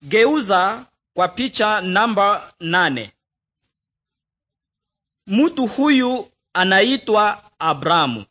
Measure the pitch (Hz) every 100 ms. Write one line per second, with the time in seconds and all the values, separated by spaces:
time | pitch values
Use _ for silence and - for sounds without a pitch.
0 | 143 208 233 311 208 190 185 226 254 _
1 | _ - 180 202 247 - 214 214 185 185
2 | 226 208 202 196 - _ 165 175 175 131
3 | 107 _ _ _ _ _ _ _ _ _
4 | _ _ _ _ _ _ _ _ _ _
5 | _ _ - 202 311 320 247 - 294 277
6 | 247 254 196 _ _ 175 185 190 214 262
7 | - 214 208 - _ _ 160 143 139 165
8 | 147 113 98